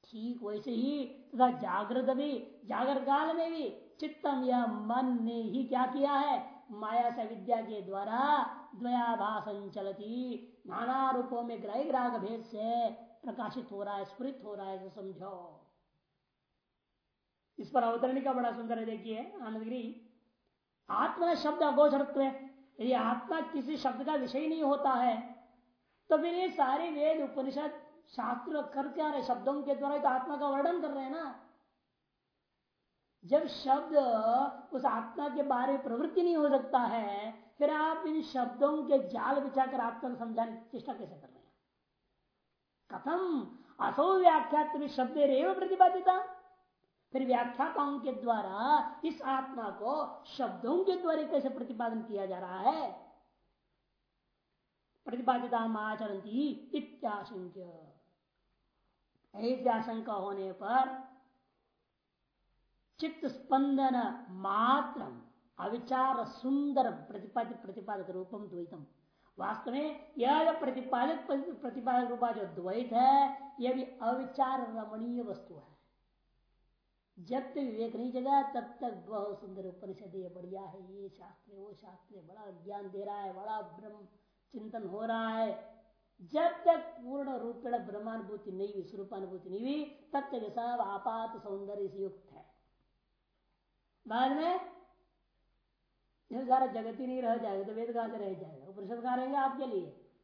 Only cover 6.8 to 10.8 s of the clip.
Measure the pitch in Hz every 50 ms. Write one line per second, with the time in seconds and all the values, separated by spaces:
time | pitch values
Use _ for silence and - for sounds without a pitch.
6.8 | 220 214 226 240 240 240 240 247 226 214 233 196 185 233 233 226 226 226 220 208
7.8 | 185 185 196 196 202 208 220 247 269 294 294 277 240 - - - - - - 190
8.8 | 233 247 247 240 240 233 226 208 196 208 220 208 196 220 202 202 202 196 - 208
9.8 | 196 196 190 208 208 214 233 247 254 247 233 - - - - _ _ 185 175 202